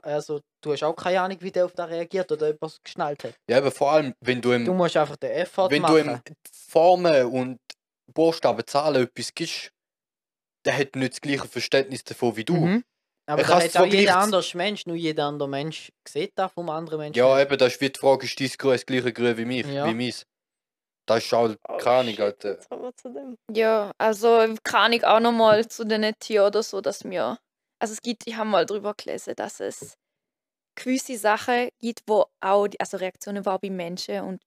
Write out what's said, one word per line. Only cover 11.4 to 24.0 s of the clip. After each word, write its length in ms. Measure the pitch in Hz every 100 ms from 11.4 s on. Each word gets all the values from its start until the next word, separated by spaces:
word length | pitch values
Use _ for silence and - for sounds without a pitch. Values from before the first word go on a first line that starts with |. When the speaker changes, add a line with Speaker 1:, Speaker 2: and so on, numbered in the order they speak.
| 117
Speaker 2:
Verständnis 560 | 123 - 135 135 131
davon 320 | - - 123 110
wie 80 |
du. 100 | 110 170
Speaker 1:
Mhm. 280 | 160 214 - _ _ _ -
Aber 140 | 151
Speaker 2:
Er 60 | 139
Speaker 1:
da 60 |
Speaker 2:
kann's 100 | 175
Speaker 1:
hat 60 | 170
auch 20 |
Speaker 2:
zwar 140 | 180 185
Speaker 1:
jeder 160 | 196 202
Speaker 2:
gleich 40 | 180
Speaker 1:
andere 280 | 208 190 - 175
Mensch, 300 | 190 208 -
nur 100 | 170
jeder 280 | 160 156
andere 240 | 147 147 139
Mensch 420 | 139 151 156 - _ -
sieht 260 | 147 190 -
das 160 | 190
vom 160 | - 170
anderen 300 | 156 165 156
Menschen. 200 | 151 131
Speaker 2:
Ja, 220 | 127 135
eben, 160 | 139 139
das 160 | 127
ist 60 | -
wie 80 | 139
die 80 | -
Frage, 280 | 135 131 127
ist 120 | -
dein 100 | - -
Grün 140 | 135
das 120 | 123 -
gleiche 260 | 131 123
Grün 220 | 113 120 113
wie 60 | 113
mich, 200 | 127 127
Speaker 1:
Ja. 200 | 139 147
Speaker 2:
wie 60 |
meins? 320 | 117 123 - - _ _ _ _ _ _ _ -
Das 180 | 113
ist 80 | -
auch, 220 | 117 117 107 -
Speaker 3:
Oh, 80 | -
Speaker 2:
keine 180 | - 127
Ahnung, 100 | 123
Speaker 3:
shit, 80 | 104
Speaker 2:
Alter. 300 | 104 101 104
Speaker 3:
jetzt 160 | 95 -
kommen 140 | -
wir 120 | 247 -
zu 120 | 254
dem. 260 | 262 277 233 -
Speaker 4:
Ja, 380 | 220 220 220 208
also 560 | -